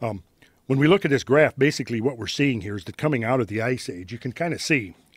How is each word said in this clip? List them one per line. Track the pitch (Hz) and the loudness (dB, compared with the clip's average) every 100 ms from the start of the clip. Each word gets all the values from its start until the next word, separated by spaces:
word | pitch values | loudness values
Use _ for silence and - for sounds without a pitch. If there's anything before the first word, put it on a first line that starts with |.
Um, | 113 101 - _ - _ - | -6 -6 -12 _ -20 _ -2
when | 135 | 2
we | 147 | 6
look | 196 | 4
at | 175 | 4
this | 139 | 0
graph, | - 139 147 - | 4 4 4 4
basically | 139 - 120 117 | 0 0 -4 -2
what | 117 113 | -2 -4
we're | - | -6
seeing | - 147 117 | 0 0 0
here | 98 101 | -4 -10
is | |
that | 92 - | -10 -4
coming | 151 135 | -2 0
out | 113 131 | 0 0
of | 107 | 0
the | 104 | -2
Ice | 113 127 - | -2 -4 -6
Age, | 90 90 | -12 -10
you | 113 | -10
can | 131 | -8
kinda | - 170 156 | -6 -4 -4
see | - - 98 - _ | 0 0 -2 -12 _